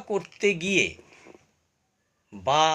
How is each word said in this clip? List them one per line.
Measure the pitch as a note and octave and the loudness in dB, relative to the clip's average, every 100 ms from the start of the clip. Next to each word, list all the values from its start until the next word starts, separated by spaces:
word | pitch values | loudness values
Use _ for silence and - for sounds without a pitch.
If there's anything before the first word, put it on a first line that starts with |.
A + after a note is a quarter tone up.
| - | -2
করতে | G3 F3 - G3+ E3+ | -6 -6 -4 -2 -2
গিয়ে | F#3 F#3 F2+ D2 - - - - _ _ _ _ _ _ _ _ _ | 0 0 0 -4 -20 -20 -20 -20 _ _ _ _ _ _ _ _ _
বা | G2+ F#2 D3 D#3+ | -10 0 2 4